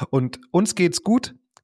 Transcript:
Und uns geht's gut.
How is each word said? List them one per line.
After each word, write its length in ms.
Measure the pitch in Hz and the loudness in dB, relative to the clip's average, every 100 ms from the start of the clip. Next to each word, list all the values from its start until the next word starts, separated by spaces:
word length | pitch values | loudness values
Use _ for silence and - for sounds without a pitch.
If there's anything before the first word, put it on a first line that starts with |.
| - | -4
Und 280 | 135 127 - - | -2 -2 -6 -4
uns 240 | 175 214 - | 0 0 0
geht's 260 | 175 175 | 0 0
gut. 320 | - 247 - - _ _ | 0 0 0 -12 _ _